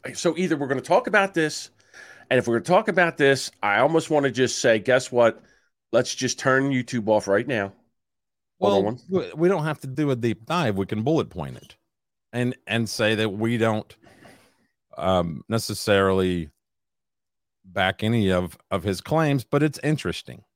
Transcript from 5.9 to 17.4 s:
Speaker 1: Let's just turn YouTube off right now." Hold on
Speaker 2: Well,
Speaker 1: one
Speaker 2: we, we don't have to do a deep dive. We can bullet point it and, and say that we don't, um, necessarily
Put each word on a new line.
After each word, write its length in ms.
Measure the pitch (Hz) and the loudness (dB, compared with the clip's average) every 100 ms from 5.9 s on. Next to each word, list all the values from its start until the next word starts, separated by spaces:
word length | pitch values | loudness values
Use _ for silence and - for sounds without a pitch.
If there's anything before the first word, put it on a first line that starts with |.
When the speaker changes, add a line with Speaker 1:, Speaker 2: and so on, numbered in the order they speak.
Speaker 1:
Let's 220 | 113 123 | 0 0
just 240 | - 127 - | -4 -4 -2
turn 320 | 139 131 139 | 2 2 2
YouTube 380 | 131 123 123 104 | -2 -4 -4 0
off 180 | 107 98 | 0 2
right 180 | 98 127 | 0 0
now." 260 | 120 101 - _ _ _ _ _ _ _ _ | -4 -4 -10 _ _ _ _ _ _ _ _
Hold 120 | 196 | 0
on 100 | 202 | 2
Speaker 2:
Well, 0 | |
Speaker 1:
one 140 | 107 127 - | 0 -4 -4
Speaker 2:
we, 240 | 185 95 | -4 -4
we 140 | 151 175 | -2 0
don't 160 | 190 | 0
have 160 | 151 147 | -2 -6
to 60 | 135 | -8
do 240 | 131 147 | -2 -2
a 60 | 127 | 0
deep 280 | 117 104 - | -2 -4 -4
dive. 300 | 170 139 98 | -2 0 -2
We 100 | 98 | -4
can 160 | 107 | -2
bullet 260 | 113 160 104 | 0 0 -2
point 260 | 90 71 60 | -6 -10 -12
it 200 | - - _ _ _ _ _ | -20 -20 _ _ _ _ _
and, 240 | 120 123 127 - | -4 -4 -4 -4
and 200 | 110 113 | -4 -2
say 260 | - 107 110 | 0 0 2
that 140 | 110 | -2
we 260 | 98 113 117 | -2 -2 0
don't, 380 | 113 110 - - _ _ - - _ _ _ _ _ - | 0 0 -6 -20 _ _ -20 -20 _ _ _ _ _ -6
um, 460 | 90 92 85 76 - | 0 0 0 -8 -6
necessarily 1040 | 113 - 104 - 98 98 95 92 90 76 _ _ _ _ _ _ _ _ _ | -6 -4 -6 0 2 4 2 0 -2 -6 _ _ _ _ _ _ _ _ _